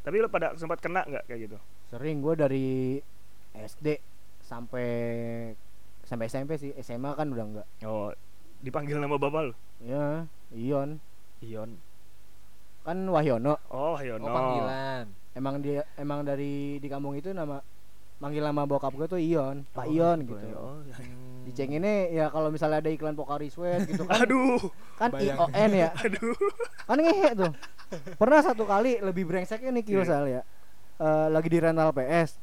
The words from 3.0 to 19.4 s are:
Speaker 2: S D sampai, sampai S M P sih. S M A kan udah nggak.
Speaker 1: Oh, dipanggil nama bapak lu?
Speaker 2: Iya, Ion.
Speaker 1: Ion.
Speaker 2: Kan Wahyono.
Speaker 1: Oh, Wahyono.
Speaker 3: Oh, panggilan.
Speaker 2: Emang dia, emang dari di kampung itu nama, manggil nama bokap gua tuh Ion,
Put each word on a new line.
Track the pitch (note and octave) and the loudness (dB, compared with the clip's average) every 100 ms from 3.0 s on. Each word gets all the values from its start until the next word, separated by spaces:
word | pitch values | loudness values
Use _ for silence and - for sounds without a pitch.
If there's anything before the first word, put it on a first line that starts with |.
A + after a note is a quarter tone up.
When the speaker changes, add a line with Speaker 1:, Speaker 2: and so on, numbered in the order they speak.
| - - - - - | -4 -8 -8 -8 -8
Speaker 2:
S | A2 A2 - | -8 -8 -4
D | D3+ D3 - - - - | -2 -2 -4 -8 -8 -8
sampai, | - A#2+ A#2+ B2+ A#2+ A#2+ A#2 A#2 A#2 A#2 A#2 A2 - - - - | -8 -6 -4 -2 -2 0 -2 -2 -2 -4 -6 -6 -6 -6 -8 -8
sampai | - A#2+ | -6 -4
S | A2+ | -2
M | C3 C#3 | -2 -2
P | D#3 | -4
sih. | C#3 | -4
S | C3+ B2 | -6 -6
M | A#2+ | -4
A | C#3 | -4
kan | C#3+ D3+ | -2 -2
udah | A#2+ G#2+ | -2 -4
nggak. | G#2+ G#2 - | -4 -6 -6
Speaker 1:
Oh, | A2 A2 G2+ - - - - - | -4 -4 -4 -6 -8 -8 -8 -8
dipanggil | C3 D3 C#3+ D3 | -4 -4 -2 -2
nama | C#3+ | 0
bapak | C#3+ C#3 D3+ | 2 2 0
lu? | D3 A2+ - - | -2 -4 -8 -8
Speaker 2:
Iya, | A#2 C3+ D3 D#3 E3 - - | -4 -2 0 -2 -4 -8 -8
Ion. | A2+ B2 C#3+ C#3 D3+ - - - - | -4 0 0 0 -4 -6 -8 -8 -8
Speaker 1:
Ion. | A2+ A2 A2+ G#2 - - - - - - - - - - | -6 -6 -6 -6 -8 -8 -8 -8 -8 -8 -8 -8 -8 -8
Speaker 2:
Kan | D#3 F3+ F#3+ | -4 -2 4
Wahyono. | E3 D3+ A#2 B2+ D3+ - | 4 6 4 4 2 0
Speaker 1:
Oh, | C3 D3+ | -2 0
Wahyono. | D#3 C3 A2 | 0 -2 -4
Speaker 3:
Oh, | A2+ | 0
panggilan. | B2 C3 B2 A2+ C3 C3+ C3 A2 G2 - | 2 2 2 0 -2 -2 -4 -6 -8 -8
Speaker 2:
Emang | B2+ C3+ C#3 | -4 -4 -2
dia, | C#3+ C#3+ D3 | -2 -2 -2
emang | - C#3+ C#3+ | -4 -4 -2
dari | C#3+ C#3 C#3+ C#3+ C#3+ C#3+ | -2 -2 -2 -2 -4 -4
di | C#3+ | -6
kampung | C#3 C#3 | -4 -4
itu | C#3+ F#3 | -4 -4
nama, | F#3+ D3+ C#3 - - - - - - | -4 -4 -6 -8 -8 -10 -10 -10 -6
manggil | C#3+ D3 | -4 -2
nama | D3+ D3 | 0 0
bokap | C#3+ C#3 C#3 | 2 2 0
gua | C3+ D#3+ | -2 -2
tuh | F3+ | 0
Ion, | D#3+ E3+ | 2 2